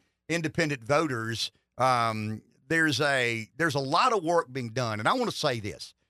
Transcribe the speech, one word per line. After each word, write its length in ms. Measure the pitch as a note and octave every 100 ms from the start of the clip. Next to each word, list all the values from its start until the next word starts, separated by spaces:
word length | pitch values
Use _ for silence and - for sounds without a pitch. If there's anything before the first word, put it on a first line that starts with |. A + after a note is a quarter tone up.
| _ _ -
independent 560 | E3 D#3 - D#3+ C#3+
voters, 680 | A2 D3 D#3+ B2 A2+ A2+ - - _ -
um, 640 | B2+ B2 A#2 A2 G#2+ G#2+ - _ _
there's 340 | E3 D#3+ B2+
a, 480 | D3 C3+ A#2+ A2+ G#2+ -
there's 180 | E3 C#3
a 40 |
lot 340 | C3+ E3 B3+
of 100 | A3
work 280 | D#3+ E3+ C3
being 180 | C3 A#2
done. 300 | A2+ A#2+ G#2+
And 80 | B2
I 60 |
wanna 180 | B3 A#3
say 280 | - D3+ B2
this. 340 | G2+ C#2+ - - _